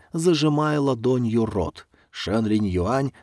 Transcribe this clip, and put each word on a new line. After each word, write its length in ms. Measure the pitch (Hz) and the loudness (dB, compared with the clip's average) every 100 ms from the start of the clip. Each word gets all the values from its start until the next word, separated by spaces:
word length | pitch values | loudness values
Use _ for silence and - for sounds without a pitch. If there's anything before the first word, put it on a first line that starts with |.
| _ | _
зажимая 680 | 165 170 156 151 147 151 151 | -2 0 2 2 2 0 0
ладонью 680 | 139 120 123 127 120 113 110 | 0 0 0 0 2 0 0
рот. 420 | 101 78 - - _ _ | -2 -4 -8 -20 _ _
Шэн 380 | - - 110 110 | -10 -4 -2 0
Линь 200 | 107 104 | 0 0
Юань 460 | 90 87 135 139 - | 0 0 -2 -2 -6